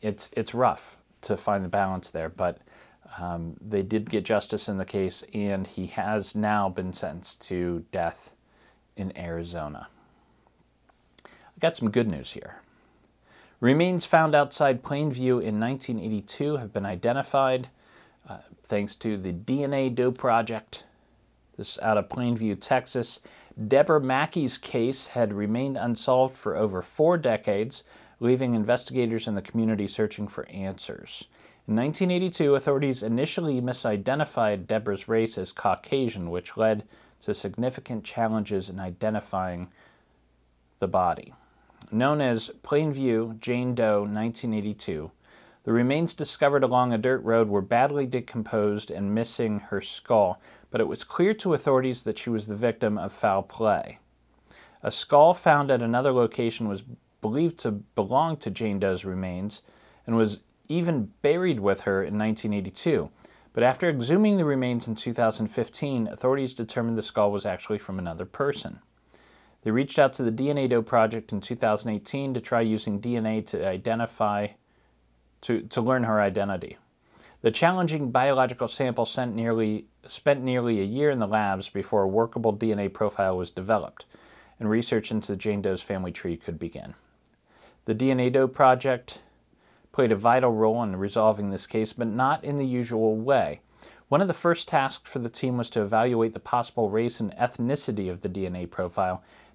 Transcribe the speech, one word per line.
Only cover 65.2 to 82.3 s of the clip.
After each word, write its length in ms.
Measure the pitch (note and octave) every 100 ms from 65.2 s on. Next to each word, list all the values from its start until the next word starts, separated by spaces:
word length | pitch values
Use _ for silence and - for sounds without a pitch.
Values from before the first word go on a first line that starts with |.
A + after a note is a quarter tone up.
| A2+ A2 G#2+
fifteen, 580 | - A2+ - C#3+ B2+ A2
authorities 480 | - B2+ C#3 B2+
determined 440 | B2 A2+ B2 A#2 A2+
the 40 |
skull 300 | - A2 G#2
was 140 | G2+ G2+
actually 320 | F2+ - G#2
from 200 | - F#2
another 280 | F2 E2 F#2
person. 520 | - C#3+ C#3+ - - _ _ _ _ _ _ _ _
They 100 | A2
reached 260 | A#2 C#3 -
out 160 | C3+
to 80 | C3
the 80 | A#2
D 180 | A2+ C#3
N 80 | C#3+
A 100 | B2+
Doe 140 | A#2
Project 520 | A2 A#2+ A2 A2+ -
in 100 | G#2
two 140 | - A#2+
thousand 340 | A2 G#2+ A#2+
eighteen 420 | G#2 - C#3 C#3
to 80 | B2
try 220 | - A#2+
using 360 | A2+ G#2+ A2 G2+
D 180 | A#2+ A#2+
N 100 | A2
A 160 | A2
to 260 | G#2+ F2 F#2+
identify, 800 | F#2 A2+ A2+ A#2 - G#2+ G#2 G#2 - _ _ _ _ _ _ _ _
to, 180 | - A#2
to 220 | - B2+
learn 220 | A2+ B2+
her 140 | A2+ G#2+
identity. 600 | G2+ G2 G2 F2+ - - _ _ _ - - _
The 80 | A2+
challenging 600 | - E3+ F#3 E3 D#3 C3+
biological 580 | C#3 C#3 C3 B2+ B2+ A#2
sample 360 | - C3 A#2+
sent 300 | A2+ - B2
nearly, 500 | A2 A#2 A2+ A2 G#2+ - _ -
spent 360 | - D3+ C#3+
nearly 380 | B2+ B2+ A#2+ G#2+
a 40 |
year 260 | G2 B2+ D3
in 80 | C3
the 80 | G2+
labs 420 | G#2+ G2+ F#2+ -
before 360 | G2 - G#2+
a 40 | F#2+
workable 440 | G#2 A2+